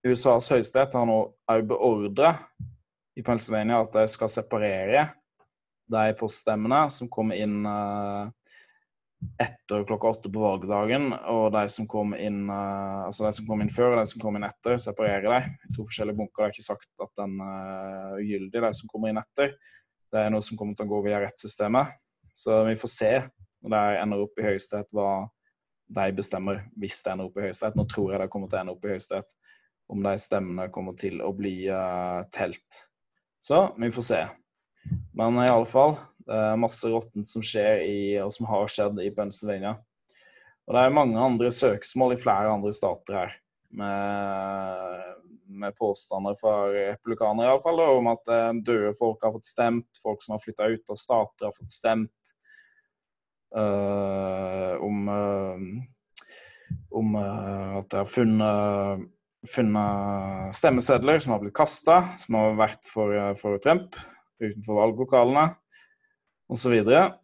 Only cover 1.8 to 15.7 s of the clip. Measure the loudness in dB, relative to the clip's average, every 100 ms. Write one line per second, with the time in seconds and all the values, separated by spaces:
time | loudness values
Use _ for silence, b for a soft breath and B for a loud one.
1.8 | 2 2 0 4 4 4 -10 _ -16 -16
2.8 | _ _ _ -8 -2 -2 0 -2 2 2
3.8 | 2 2 2 2 -2 -4 -4 -2 0 0
4.8 | 2 2 2 -6 _ _ _ _ _ _
5.8 | _ 2 2 0 -6 -2 -2 0 2 2
6.8 | 2 -2 -8 -2 -2 -2 -2 -2 -2 -4
7.8 | -4 -4 -4 -6 -8 -14 b b b b
8.8 | b _ _ _ -14 -4 -6 -6 -4 -4
9.8 | -2 0 0 -2 -6 0 0 0 -2 0
10.8 | 2 0 0 -4 -2 2 2 2 0 -4
11.8 | -4 -2 -2 -2 -4 -4 -4 -4 -4 -6
12.8 | -6 -6 -8 -4 -4 -4 -4 -2 -2 2
13.8 | 4 4 0 -4 -6 -4 -8 -6 -2 -2
14.8 | -2 -2 0 2 2 2 0 -12 -10